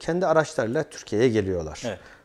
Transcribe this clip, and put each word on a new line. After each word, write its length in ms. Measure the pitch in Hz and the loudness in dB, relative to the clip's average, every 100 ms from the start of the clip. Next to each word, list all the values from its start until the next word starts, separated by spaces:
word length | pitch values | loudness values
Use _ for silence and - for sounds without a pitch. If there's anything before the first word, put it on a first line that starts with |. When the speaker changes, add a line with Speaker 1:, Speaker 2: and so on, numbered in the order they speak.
Speaker 1:
Kendi 260 | - 170 185 | -4 0 4
araçlarıyla 560 | 160 151 - 113 135 | 4 2 -2 -2 -2
Türkiye'ye 460 | 151 - - 104 127 | -4 -10 -4 2 4
geliyorlar. 540 | 110 95 87 78 76 123 | 4 0 -2 -6 -8 -8
Speaker 2:
Evet. 120 | 95 - - | -10 -14 -20